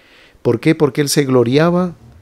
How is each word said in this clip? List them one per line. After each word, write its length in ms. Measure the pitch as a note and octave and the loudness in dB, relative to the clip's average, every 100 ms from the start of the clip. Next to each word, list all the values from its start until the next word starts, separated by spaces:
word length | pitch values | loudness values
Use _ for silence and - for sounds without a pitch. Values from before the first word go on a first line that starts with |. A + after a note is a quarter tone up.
| _ _ _ _ | _ _ _ _
¿Por 180 | B2 A2+ | -2 0
qué? 140 | D#3 | 0
Porque 260 | D#3+ D3 D3 | 0 0 0
él 80 | C#3+ | -2
se 160 | D#3 | -2
gloriaba, 720 | C#3 B2+ A#2+ C3+ E3+ F3 F3+ D#3+ - - | 0 2 2 2 2 0 -4 -8 -20 -20